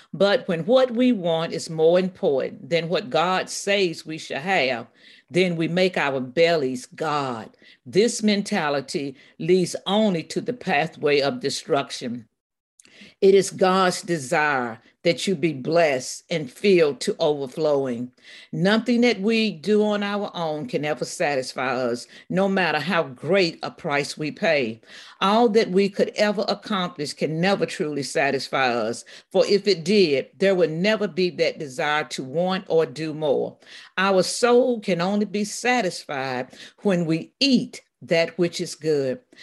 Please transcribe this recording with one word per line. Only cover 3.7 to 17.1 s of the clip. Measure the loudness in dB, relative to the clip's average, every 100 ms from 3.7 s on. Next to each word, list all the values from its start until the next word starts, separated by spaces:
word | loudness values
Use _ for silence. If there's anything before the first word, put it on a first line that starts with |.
| 0 0 -2 -10
we | -12
should | -10 -8
have, | -2 0 0 -2 -8 _ -20 -20 _
then | 0 0 0
we | -2
make | 2 0 0
our | -2 -2
bellies | -2 2 2 2 0 -4 -10
God. | -8 -4 -2 -2 -6 -10 _ -20 _
This | -2 2 2 2
mentality | 0 0 0 -2 0 -2 -4 -6 -6 -10 -18 -4
leads | 2 2 2 -4
only | -2 2 2 0
to | -4 -6
the | -6
pathway | -6 0 0 0 -2 2 2
of | 2 -2
destruction. | -4 -6 -2 -2 -2 -8 -8 -10 -14 _ _ _ _ _ _ -20 -20 _
It | 6
is | 6 4
God's | 2 2 4 2 0
desire | -4 -6 -2 0 2 0 -4 -8 _ _
that | -2 0 -2
you | 0
be | -2
blessed | -2 0 2 4 2 -4 -12 -8
and | -6 -6
filled | -2 4 4 4 0
to | -6